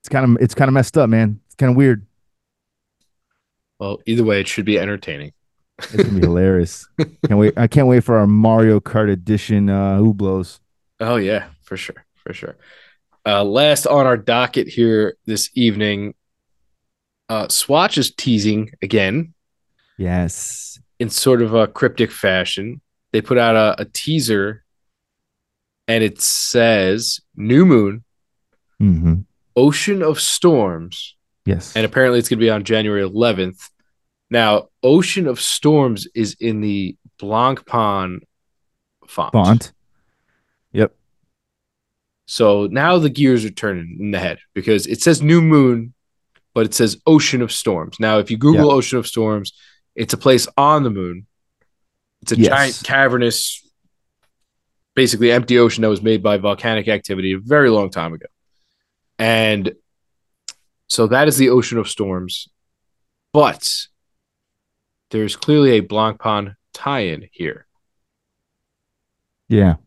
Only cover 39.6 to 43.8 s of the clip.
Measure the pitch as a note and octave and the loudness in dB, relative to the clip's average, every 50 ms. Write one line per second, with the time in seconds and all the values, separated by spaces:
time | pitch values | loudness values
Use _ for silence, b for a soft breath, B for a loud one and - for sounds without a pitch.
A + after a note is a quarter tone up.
39.6 | - - _ _ _ _ _ _ _ _ _ _ _ _ _ _ _ _ _ _ | 0 -8 _ _ _ _ _ _ _ _ _ _ _ _ _ _ _ _ _ _
40.6 | _ _ - G2+ G#2+ - _ _ _ _ _ _ _ _ _ _ _ _ _ _ | _ _ -2 -2 -2 -2 _ _ _ _ _ _ _ _ _ _ _ _ _ _
41.6 | _ _ _ _ _ _ _ _ _ _ _ _ _ - - - A#2 G#2 G2+ G2+ | _ _ _ _ _ _ _ _ _ _ _ _ _ -14 -2 2 4 4 4 2
42.6 | G2+ G2+ G#2 C3 D3 E3+ F3+ F3 D#3 C#3+ A#2+ B2+ C#3+ C3 B2+ A#2 G#2+ G#2+ F#2+ - | 0 -2 -2 0 2 2 2 2 0 -2 0 2 2 2 2 2 0 -6 -8 -6
43.6 | - G#2+ F#2+ F2 | -6 -6 -6 -6